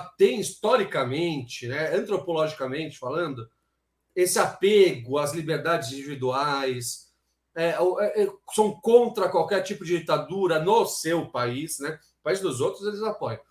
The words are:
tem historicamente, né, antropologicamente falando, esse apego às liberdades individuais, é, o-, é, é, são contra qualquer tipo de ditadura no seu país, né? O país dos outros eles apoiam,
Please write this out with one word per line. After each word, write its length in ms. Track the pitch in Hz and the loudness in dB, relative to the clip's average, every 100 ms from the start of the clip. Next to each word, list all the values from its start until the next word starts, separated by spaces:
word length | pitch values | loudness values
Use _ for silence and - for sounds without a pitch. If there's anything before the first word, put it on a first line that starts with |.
| - - | -2 4
tem 220 | 202 247 | 4 4
historicamente, 1300 | 185 - 214 247 196 156 127 143 175 143 120 - 120 | -6 -4 2 2 2 -2 -2 0 -2 -2 -8 -10 -8
né, 280 | 143 156 180 | -4 -2 -2
antropologicamente 1000 | 214 196 - 160 156 - 131 139 156 - | 0 -2 -2 0 0 -2 -6 -6 -8 -10
falando, 500 | 127 156 165 127 113 _ _ _ _ _ _ 185 | -8 -4 -4 -6 -14 _ _ _ _ _ _ 0
esse 240 | 180 220 | 2 2
apego 800 | 147 - 196 214 180 131 117 139 | 0 2 4 6 6 4 -4 -2
às 140 | 147 | -2
liberdades 580 | 165 156 151 160 170 123 | -4 -4 -2 0 0 -2
individuais, 1120 | 135 143 143 127 131 147 139 131 123 120 - - _ _ _ _ | -10 -10 -4 -2 0 0 0 -2 -4 -6 -10 -16 _ _ _ _
é, 260 | 165 170 156 | -2 -2 2
o-, 200 | 180 185 | 0 2
é, 220 | 208 214 | 0 0
é, 40 | 196 - - | 0 -2 -6
são 180 | - 208 - | 0 0 0
contra 480 | 220 240 233 220 180 | 6 6 6 0 0
qualquer 320 | 180 - 196 | 2 2 0
tipo 240 | - 202 165 | -2 -6 -2
de 120 | 170 | -2
ditadura 640 | 165 147 139 190 185 156 | 0 -2 -2 -2 0 2
no 260 | 170 226 196 | 4 4 2
seu 420 | - 160 170 - | -2 -2 -2 -2
país, 520 | 123 120 127 160 - | -4 -2 -4 -6 -8
né? 180 | 143 156 _ _ | -8 -10 _ _
O 40 | |
país 180 | 147 190 | -4 -2
dos 180 | 190 123 | -2 0
outros 260 | 165 - 202 | -2 -2 -6
eles 160 | 208 | -4
apoiam, 380 | 220 208 127 113 - | -4 -4 -6 -8 -14